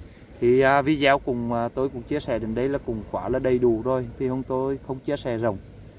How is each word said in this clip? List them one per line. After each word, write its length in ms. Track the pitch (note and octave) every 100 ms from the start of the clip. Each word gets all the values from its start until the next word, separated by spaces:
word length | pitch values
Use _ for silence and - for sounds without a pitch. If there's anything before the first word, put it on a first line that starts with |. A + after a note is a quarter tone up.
| - - - -
Thì, 180 | A#2+ B2+
à, 220 | C3+ C#3+
video 380 | C#3 D3+ C#3 C#3
cũng, 340 | C#3+ A#2+ A#2
à, 140 | A#2 A#2
tôi 220 | C3 C3+
cũng 120 | C3
chia 180 | A2+ D3
sẻ 200 | D3 A2+
đến 160 | A2 A#2
đây 140 | C3+
là 80 | C#3
cũng 260 | - A2+ -
quá 180 | F#2+ G2
là 100 | B2+
đầy 200 | C3 B2
đủ 220 | A#2+ A2
rồi, 260 | B2 C3 A#2+ A#2
thì 100 | C3
không, 140 | C3
tôi 360 | B2+ C3 C3+ C3+ -
không 120 | C3
chia 180 | - C#3+
sẻ 200 | C3+ A2+
rộng 200 | A#2 F#2+ - - -